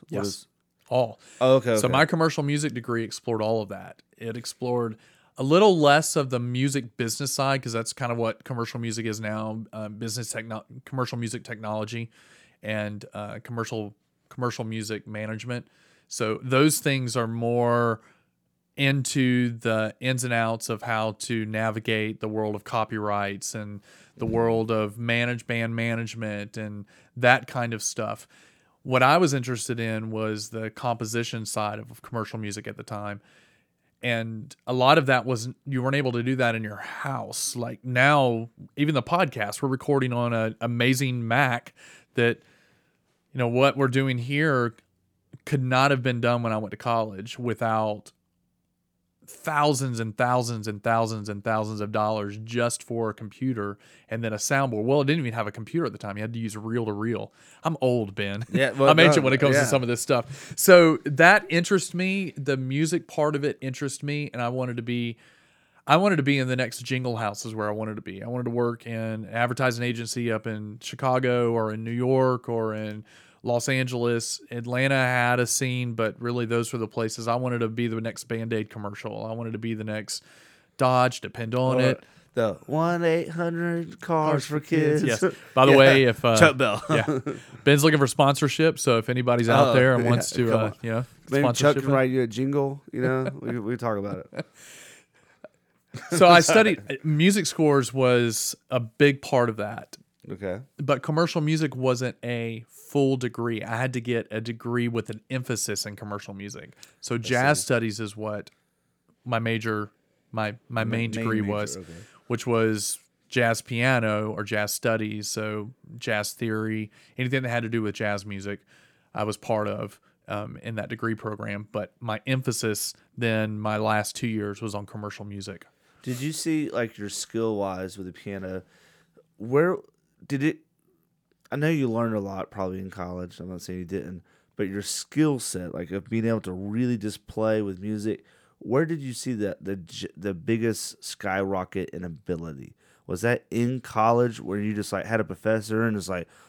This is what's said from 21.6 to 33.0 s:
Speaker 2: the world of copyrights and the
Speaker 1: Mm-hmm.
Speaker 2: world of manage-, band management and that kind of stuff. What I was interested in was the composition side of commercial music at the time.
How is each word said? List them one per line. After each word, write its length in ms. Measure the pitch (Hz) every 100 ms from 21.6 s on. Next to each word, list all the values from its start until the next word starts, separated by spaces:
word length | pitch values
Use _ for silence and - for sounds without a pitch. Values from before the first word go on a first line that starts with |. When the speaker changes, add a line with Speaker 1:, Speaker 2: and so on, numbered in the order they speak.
| 110 110 113 110 110 107
Speaker 2:
the 60 | 110
world 280 | 110 107 104
of 80 |
copyrights 920 | - 117 107 110 104 101 101 101 - 113
and 260 | 104 101 - - - -
the 80 | 113
Speaker 1:
Mm-hmm. 80 | 113
Speaker 2:
world 360 | 117 113 110
of 260 | 110 104 110
manage-, 480 | 117 117 120 120 -
band 280 | 117 113 117
management 800 | 117 113 110 113 107 104 104 110
and 280 | 107 104 101 _ _ 123
that 300 | 123 131 -
kind 260 | 127 117
of 80 | 110
stuff. 440 | - - 107 110 - _ _ _ _ _
What 180 | 139 127
I 140 | 127 165
was 160 | 170
interested 460 | 135 123 120 - 117
in 320 | 113 110 110
was 380 | 110 110 107 110
the 200 | 110 110
composition 760 | - 123 117 110 117 117 113 107
side 340 | 107 107 107
of 220 | 117 113
commercial 380 | - 117 107 113
music 280 | 104 107 107
at 100 | 101
the 60 |
time. 360 | 117 104